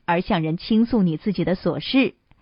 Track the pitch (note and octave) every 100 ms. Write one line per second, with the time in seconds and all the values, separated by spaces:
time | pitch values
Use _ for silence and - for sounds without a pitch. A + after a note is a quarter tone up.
0 | - F3 F#3 F3+ D#3+ E3+ - A3 A#3 A#3
1 | F#3 D#3 G#3+ F3+ D#3+ F#3 F3 D3 - C4+
2 | A#3+ - _ _